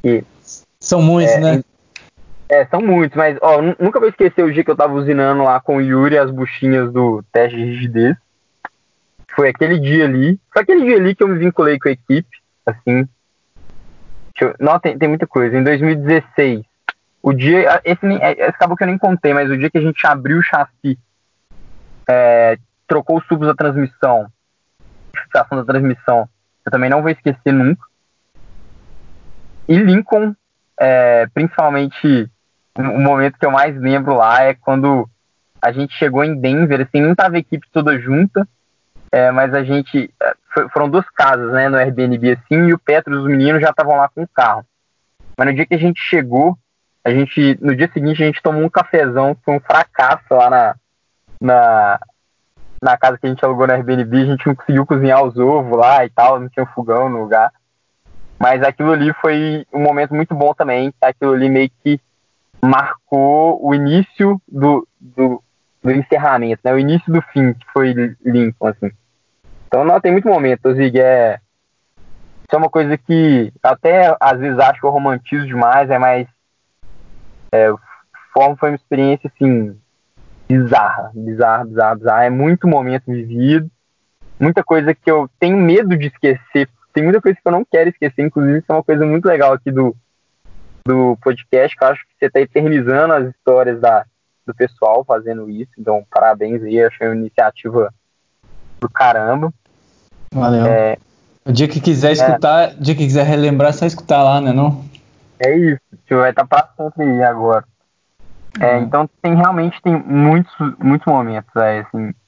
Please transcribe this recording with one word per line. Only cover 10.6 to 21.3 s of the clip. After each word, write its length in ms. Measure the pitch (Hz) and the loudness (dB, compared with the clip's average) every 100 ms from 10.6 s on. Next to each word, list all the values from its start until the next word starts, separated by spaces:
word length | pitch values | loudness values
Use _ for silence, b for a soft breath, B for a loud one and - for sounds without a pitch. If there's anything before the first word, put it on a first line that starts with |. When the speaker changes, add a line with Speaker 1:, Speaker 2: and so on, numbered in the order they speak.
Speaker 1:
aquele 220 | 302 370 | 2 2
dia 120 | 247 226 | 4 2
ali 180 | 185 | 2
que 80 | 196 | 0
eu 60 | 202 | 0
me 100 | 175 | 0
vinculei 400 | 175 170 151 143 | -2 0 0 0
com 100 | 143 | -2
a 40 | |
equipe, 440 | 131 _ 139 175 - _ _ - | -4 _ -2 -2 -18 _ _ -8
assim. 420 | 113 - 123 131 _ _ _ _ - - - - - - - - - | -6 -2 -2 -2 _ _ _ _ -20 -20 -18 -20 -20 -16 -16 -16 -6
Deixa 160 | 131 | -6
eu, 20 | - | -2
não, 180 | 143 170 | 0 0
tem, 200 | 170 135 | -2 -2
tem 100 | 151 | -2
muita 180 | 156 160 | -2 -4
coisa. 300 | 135 120 127 | -2 0 0
Em 80 | |
dois 160 | 131 143 | 0 0
mil 100 | 156 | 0
e 60 | 156 | -2
dezesseis, 680 | 143 160 - - 139 113 - _ - - _ _ | 0 -2 -2 -2 -2 -2 -10 _ -16 -16 _ _
o 100 | 170 | -2
dia, 480 | 135 131 180 165 175 | 0 2 2 2 0
esse 220 | 165 175 | -2 -4
nem, 180 | 196 196 | -2 0
é, 100 | 156 | -2
esse 100 | 156 | -2
acabou 340 | 175 - 175 170 | -4 0 -2 0
que 60 | |
eu 60 | 185 | -4
nem 100 | 185 | -2
contei, 340 | 196 180 147 | -2 0 0
mas 180 | 143 139 | 0 -2
o 60 | 135 | -2
dia 140 | 151 | -2
que 80 | 165 | -2
a 20 | |
gente 260 | 156 151 - | -2 -2 -2
abriu 320 | 139 131 160 | -2 0 -2
o 40 | |
chassi, 560 | - 156 139 _ 139 127 _ _ _ | 0 -2 -4 _ -6 -6 _ _ _